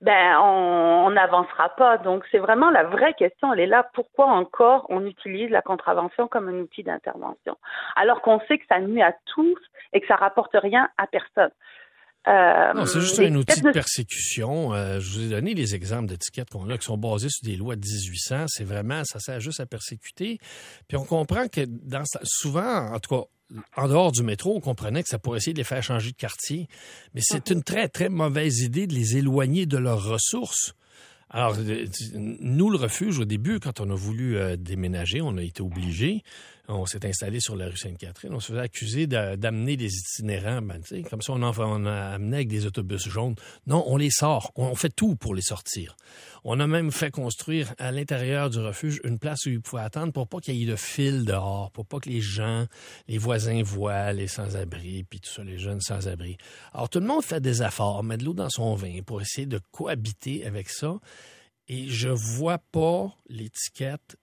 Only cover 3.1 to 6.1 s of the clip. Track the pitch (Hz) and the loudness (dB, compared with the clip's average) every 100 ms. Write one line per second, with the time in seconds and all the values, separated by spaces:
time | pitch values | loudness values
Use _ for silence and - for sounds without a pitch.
3.1 | 311 185 _ 277 208 185 226 247 - - | 6 2 _ 0 4 6 6 4 -4 -2
4.1 | - 277 202 175 - 240 269 262 190 196 | 4 6 6 2 6 8 8 4 -4 -4
5.1 | 190 202 190 226 208 - 180 - 175 175 | -8 -8 -4 2 0 2 -2 2 2 0